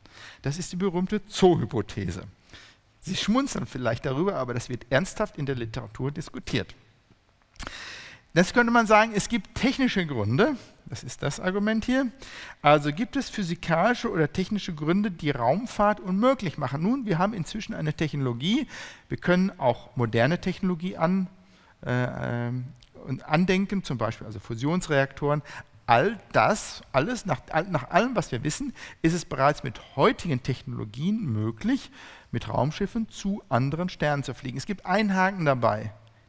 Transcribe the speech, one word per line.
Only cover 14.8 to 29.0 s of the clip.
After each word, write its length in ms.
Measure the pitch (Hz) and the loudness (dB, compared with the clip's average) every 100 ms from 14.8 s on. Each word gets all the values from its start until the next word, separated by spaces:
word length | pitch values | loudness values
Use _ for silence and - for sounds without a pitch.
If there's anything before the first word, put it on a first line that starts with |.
| 151 190 214 | 0 2 0
die 220 | 170 147 | -2 -2
Raumfahrt 680 | 127 120 175 247 - 208 208 | 2 2 2 -2 2 2 2
unmöglich 600 | 185 190 254 262 180 - | 0 2 4 2 -2 -4
machen. 240 | 131 143 | -4 0
Nun, 200 | 180 277 | 0 0
wir 140 | 214 160 | 0 2
haben 160 | 202 | 2
inzwischen 400 | 226 - 220 - | 0 -6 -8 -8
eine 180 | 190 156 | -4 -4
Technologie, 760 | - 160 147 131 117 160 254 269 - - - - | -2 -2 0 -2 0 0 0 0 -8 -16 -18 -10
wir 80 | - | -4
können 340 | - 180 190 - | 2 4 2 2
auch 380 | 127 120 - - | 0 0 -4 -2
moderne 440 | 113 113 127 175 | 0 4 4 2
Technologie 560 | 185 - 185 170 180 196 | -2 -2 -2 -2 -4 -2
an, 300 | 165 190 185 - _ _ _ _ | 0 2 -2 -8 _ _ _ _
äh, 640 | - 123 123 127 127 120 120 | -4 -2 -2 -4 -4 -4 -4
ähm, 200 | 127 127 - - - | -6 -8 -14 -20 -18
und 200 | - 131 | -8 -8
andenken, 580 | - 156 180 185 196 202 | 0 2 4 2 2 -2
zum 160 | - 123 | -4 -2
Beispiel 300 | 110 - 107 | -2 -4 -10
also 100 | 107 | -12
Fusionsreaktoren. 1040 | - 113 143 180 170 139 135 - 143 151 - - - - - | -8 -4 -2 -2 2 2 2 0 -2 -2 -4 -16 -18 -12 4
All 340 | 120 180 220 - | 4 4 0 0
das, 520 | 131 117 208 - - - | 4 4 2 -4 -12 -4
alles 340 | - 180 247 180 | -2 0 -2 -2
nach, 140 | 135 - | -4 -2
all, 140 | 160 | -4
nach 260 | 196 156 120 | 0 -2 2
allem, 240 | 175 240 | 2 2
was 160 | 233 - | 0 -2
wir 140 | 120 | -4
wissen, 280 | 151 - 285 - - - | -2 -4 -6 -8 -16 -2